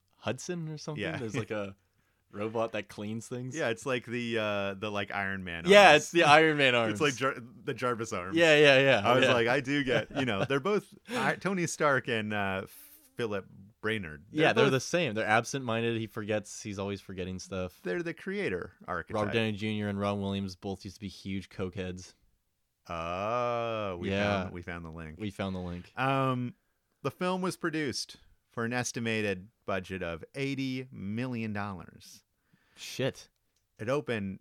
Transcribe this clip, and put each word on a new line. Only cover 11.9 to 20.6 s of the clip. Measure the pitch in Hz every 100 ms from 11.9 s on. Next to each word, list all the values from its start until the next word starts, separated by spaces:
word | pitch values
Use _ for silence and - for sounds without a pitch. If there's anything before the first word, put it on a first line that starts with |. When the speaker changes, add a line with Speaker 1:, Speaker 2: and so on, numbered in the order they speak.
| 131 -
Speaker 2:
and, | 113 107
uh, | 107 98 95 - - - - _ -
Philip | 117 101 - - 98 _
Brainerd. | 107 110 85 76 95
Speaker 1:
Yeah, | 139 156
they're | 110 135
Speaker 2:
both |
Speaker 1:
the | 131
same. | - 170 160
They're | 107 104
absent-minded. | 110 117 139 127 113 117 113
He | 110
forgets. | - 104 107 98 -
He's | 110 101
always | 98 98
forgetting | - 92 90 92
stuff. | 90 95 92 -
Speaker 2:
They're | - 180
the | 170
creator | 160 - 202 170 92 - - -
archetype. | 87 80 107
Speaker 1:
Robert | 104
Downey | 113 110
Junior | 104 107 107 104
and | 101
Ron | 101 101
Williams | 98 98 98
both | 90